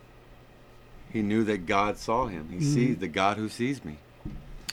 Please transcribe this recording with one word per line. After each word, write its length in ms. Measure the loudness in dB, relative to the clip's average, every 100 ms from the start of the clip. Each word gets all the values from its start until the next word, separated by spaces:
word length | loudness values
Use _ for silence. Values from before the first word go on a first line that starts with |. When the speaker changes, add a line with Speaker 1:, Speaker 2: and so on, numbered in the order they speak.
| -20 -20 -20 -20 -20 -20 -20 -20 -20 -20 -6
Speaker 1:
He 100 | -2
knew 220 | 2 4
that 220 | 4 0 2
God 320 | 4 4 0
saw 280 | 0 0 0
him. 200 | -4 -8
He 60 | -2
Speaker 2:
Mm-hmm. 140 | 2
Speaker 1:
sees 240 | 4 4 2
the 100 | -2
God 260 | 2 2 2
who 120 | -4
sees 340 | -2 -2 -2 -8
me. 120 | -12 -16 -14 -12 -12 -12 -12 -12